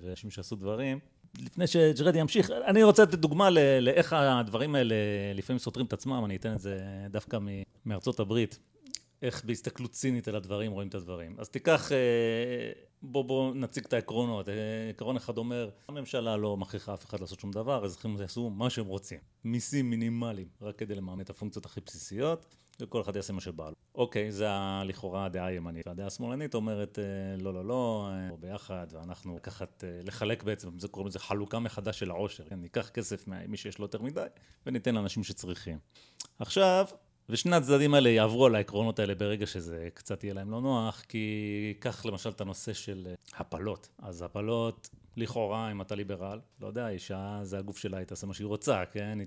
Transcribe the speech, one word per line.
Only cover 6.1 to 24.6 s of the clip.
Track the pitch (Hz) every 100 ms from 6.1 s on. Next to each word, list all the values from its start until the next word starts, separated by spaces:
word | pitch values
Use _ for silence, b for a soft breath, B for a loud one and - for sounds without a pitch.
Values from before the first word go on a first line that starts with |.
| 127 104
אני | 92
אתן | 110
את | 107
זה | 98 95 98 98 101
דווקא | 104 - 113
מ-, | 101 98 95 _ 113
מארצות | 98 127 120
הברית, | 101 117 107 - _ _ - - _ -
איך | 123 - 110
בהסתכלות | 117 120 - 120
צינית | - 135 123 110
על | 104
הדברים | 92 101 110
רואים | 98 98
את | 98
הדברים. | 87 90 82 110
אז | 110
תיקח, | 127 165 156 -
אה, | 135 123 117 113 113 123 123 113 - - _
בוא, | 135 135 127
בוא | 131 131 131
נציג | 123 143 -
את |
העקרונות. | 120 - 113 120 107 98
אה, | 107 107 110 110
עקרון | 104 113 127
אחד | - 113
אומר, | 117 120 110 - b
"הממשלה | 147 127 127 113 107
לא | 107 98
מכריחה | 95 101 -
אף | 98 -
אחד | 101
לעשות | 90 95
שום | 101
דבר, | 101 117 131
האזרחים | 101 87 113 101
יעשו | 95 120 117
מה | 101 123
שהם | 117 98
רוצים. | 98 - 85 - _
מיסים | 113 117 - 143 123
מינימליים, | 113 113 117 117 101 85 -
רק | 104 -
כדי | 104 101
לממן | 92 90
את | 95
הפונקציות | - 107 92 -
הכי | 104 -
בסיסיות, | 87 - 101 147 165 - b b -
וכל | 110 117
אחד | 104 98
יעשה | 95
מה | 95
שבא | 92 80 78
לו." | 80 _ -
אוקיי, | 120 107 107
זה | 101 107
ה-, | 98